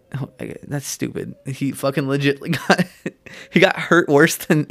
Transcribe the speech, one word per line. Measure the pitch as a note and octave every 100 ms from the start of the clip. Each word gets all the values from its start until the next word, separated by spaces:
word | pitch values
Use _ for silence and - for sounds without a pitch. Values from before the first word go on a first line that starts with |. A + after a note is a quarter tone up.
| _ C3
Oh, | - -
I, | A2+ - -
that's | C#3+ -
stupid. | - B2+ - - - C#3
He | C3 C#3
fucking | B2+ C#3 C#3+ C3+
legit | C#3+ C#3 C#3 D#3+
<laughs> | C#3+ -
got, | F3 F3 - - - - - -
he | F3
got | F#3 -
hurt | - E3+ -
worse | C#3+ D#3+ -
than | - D3+ -